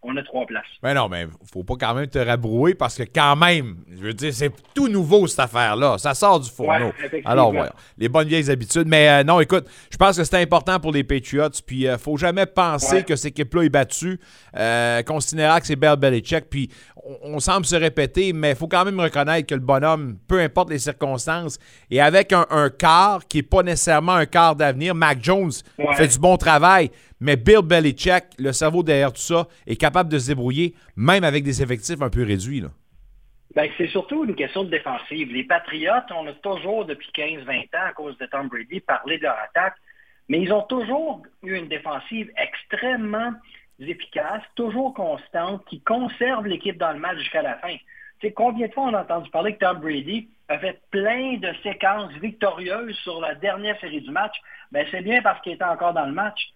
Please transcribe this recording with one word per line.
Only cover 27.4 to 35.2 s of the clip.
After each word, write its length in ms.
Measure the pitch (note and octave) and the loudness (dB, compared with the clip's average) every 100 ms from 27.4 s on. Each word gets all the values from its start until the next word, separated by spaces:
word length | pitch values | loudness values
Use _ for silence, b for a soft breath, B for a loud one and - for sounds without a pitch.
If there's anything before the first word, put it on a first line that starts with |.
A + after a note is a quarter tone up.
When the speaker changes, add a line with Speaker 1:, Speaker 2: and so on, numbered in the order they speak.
| A2+ G#3+ | 8 6
Speaker 2:
Belichick, 640 | E3+ E3+ D#3 B2+ F3+ F3+ F3+ - | 8 4 4 0 2 2 0 -8
le 140 | C3 | -6
cerveau 320 | B2+ D#3 E3+ | 0 0 0
derrière 280 | D#3+ C#3+ C#3 | 2 2 2
tout 80 | B2 | -2
ça, 260 | - E3+ E3 b b | -2 -2 -2 b b
est 120 | A#2+ | 0
capable 320 | D3+ D3 F3 | 2 2 0
de 100 | D3+ | 0
se 80 | A#2+ | -2
débrouiller, 480 | C#3+ A#2+ C3+ E3+ b b - | -2 -2 0 -2 b b -2
même 260 | B2 G3 | 2 4
avec 220 | E3+ C#3+ C#3 | 4 0 -2
des 180 | B2+ | -2
effectifs 380 | C3+ B2 - E3+ | -2 -4 -6 -4
un 80 | C3 | -4
peu 140 | A#2 | -2
réduits, 360 | A#2 G2 G2+ C#3 | 0 -2 -2 -8
là. 80 | D#2+ - _ _ - - _ _ _ - | -8 -14 _ _ -20 -20 _ _ _ -4
Speaker 1:
Ben, 140 | D3+ - | -4 -4
c'est 100 | E3 | -4
surtout 380 | G3 F#3 D4 C#4+ | -4 -6 -6 -4
une 100 | F#3+ | -4
question 300 | C3+ F#3+ F#3+ | -6 -6 -6
de 40 | |
défensive. 640 | D#3+ D3 B2+ - D3+ | -6 -6 -10 -10 -10